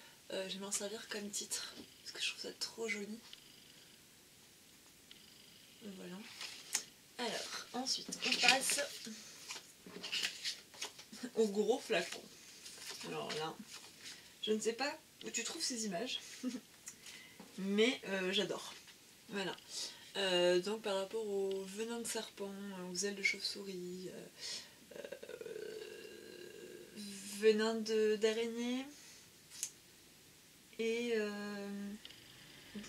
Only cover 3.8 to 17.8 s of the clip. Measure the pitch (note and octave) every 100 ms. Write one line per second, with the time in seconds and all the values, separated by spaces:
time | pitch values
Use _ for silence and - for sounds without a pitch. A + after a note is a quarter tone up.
3.8 | - - - - - - - - - -
4.8 | - - - - - - - - - -
5.8 | G#3+ F#3 F3+ F#3 A3 - - - - -
6.8 | - - - - A#3 - - - - A#3+
7.8 | C4 - - F3+ B3+ B3 B3 C4 C4 C#4+
8.8 | C#4+ - A3+ G#3+ - - - - - -
9.8 | - - - - - - - - - -
10.8 | - - - - B3 - G#3+ G3+ G3+ C4+
11.8 | - F#3 F3+ - - - - - - -
12.8 | - - - D#3 - D3+ D#3+ - - -
13.8 | - - - - - - G#3+ G#3+ A3 A3+
14.8 | C#4+ D#4+ - - A3 A#3 A3 E4 D4+ A#3+
15.8 | A3 F3 B3+ - - - B3 A#3 - -
16.8 | - - - - - - - - F#3+ G3+